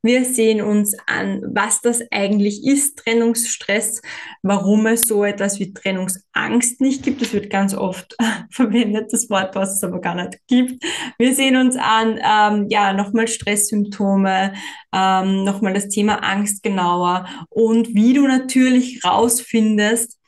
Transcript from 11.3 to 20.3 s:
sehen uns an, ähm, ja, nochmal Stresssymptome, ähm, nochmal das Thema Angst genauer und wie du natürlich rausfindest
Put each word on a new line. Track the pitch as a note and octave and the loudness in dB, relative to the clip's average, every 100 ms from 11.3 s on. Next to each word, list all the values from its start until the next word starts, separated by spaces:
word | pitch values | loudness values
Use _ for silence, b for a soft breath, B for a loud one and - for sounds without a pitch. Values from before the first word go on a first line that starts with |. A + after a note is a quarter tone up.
sehen | C#4 C4+ C4 | 2 2 4
uns | B3+ | 2
an, | B3+ A3 A3 A3+ G#3+ | 2 0 2 2 0
ähm, | - G#3+ G#3+ G#3 G3+ | 2 4 4 2 0
ja, | G#3 G3+ | 2 2
nochmal | G3 G3+ A3 A3+ | 0 0 0 0
Stresssymptome, | - - G#3 - G#3 G3+ - G3 G3 F#3+ F#3+ G3 G3 B B _ | -4 -2 -2 0 0 -2 -2 0 2 2 0 -2 -6 B B _
ähm, | F#3+ F#3+ F#3+ F#3+ F#3+ | 0 2 2 2 0
nochmal | G3 G3 G3+ | -2 -2 -2
das | G3 G3 | -2 -2
Thema | G#3 G#3 - | 0 0 0
Angst | - G3 G#3 - | -2 -2 -2 -2
genauer | - F#3+ F3 F3 F3 G#3+ G3+ B E3+ | -2 0 0 0 0 -2 -6 B -6
und | A3 A3 A3+ A#3 | 0 2 2 2
wie | G3+ A3+ | 4 4
du | C4+ C#4 | 6 4
natürlich | C4 B3+ B3+ B3+ B3+ A#3+ - | 2 2 2 4 4 2 -2
rausfindest | F3+ - A#3 - - A3+ A3 G#3+ G#3 A#3 A#3 - _ | 0 2 2 0 0 0 2 2 2 0 -4 -12 _